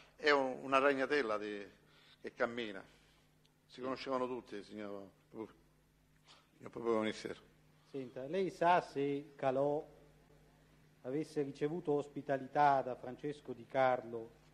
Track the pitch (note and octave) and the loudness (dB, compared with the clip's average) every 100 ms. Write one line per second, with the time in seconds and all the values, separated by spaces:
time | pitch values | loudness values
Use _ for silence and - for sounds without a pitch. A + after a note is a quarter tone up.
0 | - - D3+ C#3+ C3 C3+ C#3 C3+ C#3 C3+ | -20 -2 4 4 4 -2 0 4 4 4
1 | C3 D3 A2+ G#2+ G#2 G#2 G2 - _ - | 2 2 0 -2 -4 -8 -10 -18 _ -20
2 | - - A2+ - A#2+ A#2 A2+ F#2+ - - | -20 -16 -12 -4 -2 -2 -6 -8 -14 -20
3 | _ _ _ _ _ _ _ - C3 B2+ | _ _ _ _ _ _ _ -10 -6 -6
4 | - C3 B2+ B2+ - G#2 F#2 G#2 G#2 G2+ | -2 -2 -2 -4 -8 -12 -10 -10 -10 -10
5 | G2 - _ A2+ G#2+ - _ _ _ _ | -14 -20 _ -12 -12 -14 _ _ _ _
6 | _ _ _ - _ _ - - A#2 A2 | _ _ _ -20 _ _ -16 -6 0 0
7 | G#2+ G#2 G#2+ F2+ - _ _ _ _ C#3 | 0 -4 -8 -12 -16 _ _ _ _ -10
8 | B2+ B2+ C3+ F3+ F#3 - E3+ F3 - C#3 | -10 -10 -4 -2 -2 2 6 6 4 0
9 | C#3 C#3+ D3 - C3+ C3 C#3+ D3 - - | 0 0 -4 -4 0 2 2 0 -4 -14
10 | - - _ - - _ _ _ _ _ | -20 -20 _ -20 -20 _ _ _ _ _
11 | B2+ C#3+ D3+ - C#3 C#3 D3 E3+ D#3+ D3 | -6 -4 -2 -2 -2 -2 -2 -2 0 0
12 | C#3 - C3+ C3+ C3 D3 D3 C#3 B2 A#2+ | 0 -6 -2 -2 0 4 6 6 2 -6
13 | B2+ B2 D3 C#3+ - A#2 A2+ C3+ C3 B2+ | -10 -8 -8 -8 -10 -12 -4 2 4 2
14 | A#2 A#2 A2+ - _ | -2 -10 -10 -16 _